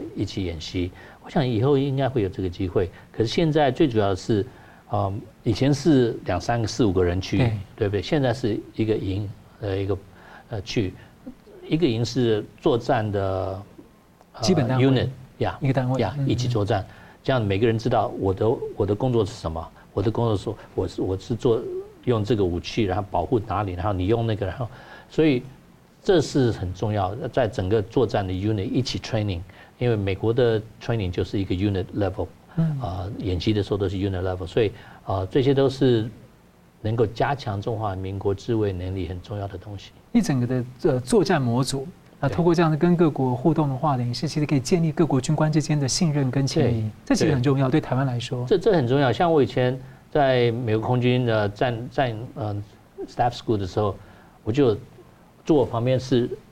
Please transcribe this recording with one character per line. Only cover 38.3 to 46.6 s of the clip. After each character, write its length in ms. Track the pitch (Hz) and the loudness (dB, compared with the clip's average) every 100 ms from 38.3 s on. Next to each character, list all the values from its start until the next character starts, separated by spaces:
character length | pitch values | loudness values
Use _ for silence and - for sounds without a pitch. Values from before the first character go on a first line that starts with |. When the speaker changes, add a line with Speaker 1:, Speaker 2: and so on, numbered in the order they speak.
Speaker 1:
自 220 | 98 - | -4 -2
卫 180 | 113 104 | 0 0
能 220 | 92 92 | -2 -6
力 140 | 95 87 | -6 -6
很 120 | 90 | -8
重 160 | - 104 | -8 -8
要 120 | 101 | -8
的 100 | 95 | -10
东 180 | 107 101 | -14 -16
西。 140 | - - - | -16 -20 -2
Speaker 2:
一 100 | 240 | 0
整 160 | 185 135 | 2 0
个 80 | 120 | 0
的， 180 | 127 120 - | -2 -4 -2
呃， 160 | 175 127 | 0 0
作 240 | - 226 | 2 2
战 180 | 175 170 | 4 2
模 200 | 127 117 | 2 0
组， 240 | 139 139 143 - - - | 0 -4 -8 -14 -20 -4
那 100 | 139 | -2
Speaker 1:
对。 80 | - | 2
Speaker 2:
透 60 | |
过 120 | 175 | 2
这 80 | 170 | 4
样 80 | 160 | 4
的 60 | 156 | 4
跟 200 | 175 165 | 4 6
各 140 | 170 | 4
国 240 | 139 131 | 4 0
互 180 | 123 170 | 2 2
动 160 | 156 147 | 2 0
的 60 | |
话， 240 | 127 160 131 | 0 0 0
等 100 | 123 | -2
于 60 | |
是 120 | 120 156 | -4 -4
其 140 | 156 | -2
实 60 | 147 | 0
可 80 | |
以 60 | 143 | 0
建 220 | - 175 | 2 2
立 80 | 165 | 2
各 140 | 143 | 2
国 160 | 160 135 | 2 2
军 160 | 123 151 | 0 2
官 160 | 156 | 2
之 80 | 151 | 2
间 180 | 143 151 | 2 0
的 80 | 135 | 0
信 240 | - 175 | 0 2
任 200 | 147 131 | 2 0
跟 160 | 131 135 | 0 0
情 160 | 165 | 2